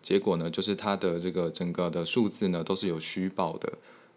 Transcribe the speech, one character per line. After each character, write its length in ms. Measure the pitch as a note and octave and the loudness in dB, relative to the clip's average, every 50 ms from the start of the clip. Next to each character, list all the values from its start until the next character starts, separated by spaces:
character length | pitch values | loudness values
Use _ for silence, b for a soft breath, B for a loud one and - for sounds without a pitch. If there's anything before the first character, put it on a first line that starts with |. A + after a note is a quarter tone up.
结 180 | - - F#2+ G2+ | 0 2 2 4
果 160 | - G#2 F2 | 4 2 2
呢， 140 | E2+ E2 E2 | 2 0 -2
就 120 | - - | -2 -2
是 140 | F#2 G#2 G2 | -2 0 -2
它 180 | - - G#2 G2+ | -2 0 -2 0
的 240 | F#2 G2 F2+ E2+ E2+ | 2 0 0 0 0
这 140 | F2 F#2 | -2 -2
个 180 | F2 F#2 F2 E2 | 0 0 0 -2
整 220 | - - F2+ F2 | -2 -2 -4 -2
个 160 | E2+ - F2 F2 | 0 0 0 0
的 160 | E2 F2 E2+ | 0 -2 -2
数 240 | - - B2 A2+ G2 | 0 2 2 2 2
字 200 | - - G#2 F#2 | 2 0 0 0
呢 140 | F2 E2 | 0 0
都 140 | E2 - F#2+ | 0 0 2
是 120 | F#2 G#2 F#2 | 2 2 0
有 120 | E2 D#2+ | 0 -2
虚 260 | E2 - - F#2+ F#2 F#2+ | -2 -4 -2 -2 -2 -2
报 280 | - - F#2 D#2+ - | 0 0 -2 -2 -2
的， 160 | - - - - B B B B B B B B | -4 -6 -6 -6 B B B B B B B B